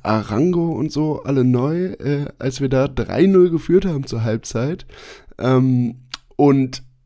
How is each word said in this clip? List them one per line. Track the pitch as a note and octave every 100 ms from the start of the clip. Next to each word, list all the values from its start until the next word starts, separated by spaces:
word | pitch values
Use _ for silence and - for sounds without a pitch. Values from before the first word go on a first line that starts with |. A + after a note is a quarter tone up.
Arango | - A2 G#2 G#2+ F3 F3 E3+
und | D#3+ D3+
so | D3 D#3 C3+
alle | - C#3
neu, | B2+ B2 C#3 E3+ F#3
äh, | - C3+ C#3+ C#3+ -
als | C3 C3
wir | C#3
da | C3 C#3
drei | C3 A2+ G#2 F#3+
null | F#3+ F3+
geführt | D#3+ - F3+ G3
haben | C#3+ C#3
zur | A#2
Halbzeit. | A2+ A2 - A2+ C3 F#3 - - - - - -
Ähm, | B2+ C3 C3 B2+ A#2+ - - - _ -
und | C#3+ C#3 C3 - - _